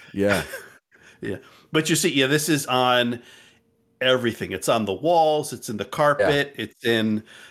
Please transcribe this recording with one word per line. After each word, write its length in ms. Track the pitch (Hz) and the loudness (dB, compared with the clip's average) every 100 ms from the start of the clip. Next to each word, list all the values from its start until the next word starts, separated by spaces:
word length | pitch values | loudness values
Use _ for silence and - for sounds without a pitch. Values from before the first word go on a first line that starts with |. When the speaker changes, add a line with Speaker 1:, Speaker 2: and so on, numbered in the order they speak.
| - | -10
Speaker 1:
yeah. 300 | 98 101 95 - | -2 0 0 -4
Speaker 2:
<laughs> 760 | - - - _ _ - - | -12 -18 -20 _ _ -20 -14
Yeah. 140 | 113 95 - - _ | -10 -10 -14 -20 _
But 160 | 156 156 | -2 0
you 80 | 156 | 0
see, 160 | 180 | 2
yeah, 140 | 135 135 | 2 2
this 200 | 151 151 | 2 0
is 180 | 143 131 | -2 0
on 540 | 127 127 123 120 120 - - - _ _ _ _ - | 2 4 2 2 -4 -12 -20 -20 _ _ _ _ -2
everything. 520 | 127 127 117 110 92 | 2 2 0 -4 -6
It's 160 | 95 - | -4 0
on 160 | 117 101 | 0 0
the 80 | |
walls. 580 | 92 156 170 156 151 131 | -2 0 2 2 0 -4
It's 160 | 117 - | -10 -10
in 80 | 104 | -8
the 80 | |
carpet. 680 | 101 - 147 143 101 143 139 - | -6 0 2 2 2 0 -2 -6
Speaker 1:
Yeah. 60 | |
Speaker 2:
It's 220 | 110 _ 117 | -10 _ 0
in, 360 | 113 110 107 - - - | 0 0 -2 -6 -20 -20